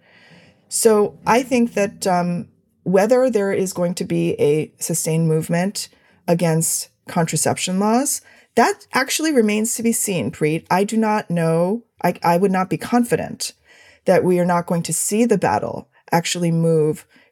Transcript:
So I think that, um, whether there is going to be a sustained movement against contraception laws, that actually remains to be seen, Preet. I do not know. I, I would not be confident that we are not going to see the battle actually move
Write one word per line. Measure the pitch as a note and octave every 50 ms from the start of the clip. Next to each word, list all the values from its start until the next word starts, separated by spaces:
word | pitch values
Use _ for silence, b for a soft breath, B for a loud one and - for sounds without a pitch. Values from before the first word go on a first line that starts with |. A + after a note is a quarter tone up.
| b b b b b b b b b b b b b _
So | - - - A3+ G#3+ G#3 G#3 - - - - -
I | A3 A#3+ C4+
think | A#3+ C4+ A#3+ A#3 A#3 -
that, | A3 G3+ G3+ - - - G3
um, | F3+ F3 F3 F3 F3 F3 - - _ _ _ _ _ _ _
whether | E3 F3+ G3 G3 A3+ B3+ B3 B3+ C4
there | A3+ G#3+ G3 G3
is | G3 - F#3+ F3+ -
going | - F3 F3 F3+
to | - F3
be | - E3+ E3+ E3+ E3+ - -
a | B2+ D3 D3 D#3 D3 C#3 _ _
sustained | - - F3 - - E3 D#3+ E3 E3 D#3+
movement | D#3 D#3+ D#3 - E3+ E3+ F3+ G3 G#3+ - - - b b b b b b b
against | F#3 F3 F3 F3 E3 D#3+ D#3+ D#3+ - - - - - _ _ _ -
contraception | - F3 E3 D#3+ - D3+ - B2 A#2+ - - - F#3 F#3+
laws, | G3+ G#3+ A3 A#3+ C#4 - - - b b b b b b b
that | - A#3 E4+ G4+ - - _ -
actually | B3 C4 C4 - - D4+ D#4+ D4+
remains | B3+ G#3+ G#3 G#3 G#3+ G#3+ A3+ -
to | - A3
be | A#3
seen, | A3+ - - - G3 E3 A2 G#2
Preet. | E3 - D#3+ D3+ D#3 E3 - _
I | E3+ F#3 G3
do | G#3+ A3
not | A3 A3 G#3+ G#3+ G#3+ G#3 -
know. | F3 E3+ E3 E3 D#3+ E3 F3 F3+ G3+ A#3+ - _ _ _
I, | - F3+ F3 - -
I | E3+ F3 F3
would | G3 G3
not | F#3 F#3 F#3 F#3+
be | F3 D#3
confident | - - - A#3+ A#3+ A#3 - - - - - - - - - b b b b b b b b b b
that | - F#3 F3 -
we | F3 F3+ F3
are | F3
not | F3+ F3 F3 F3
going | - F#3 E3+ E3
to | - D#3+
see | - - - G#3 G#3+ A#3+
the | A#3 A3+ F#3+
battle | E3+ D3+ G2 G#2 - - - - - _ b b b b
actually | - E3+ E3+ - - F3 F3 E3+
move | E3 E3 E3 E3 E3 D#3+ D3+ D#3 D#3 - - b b b b b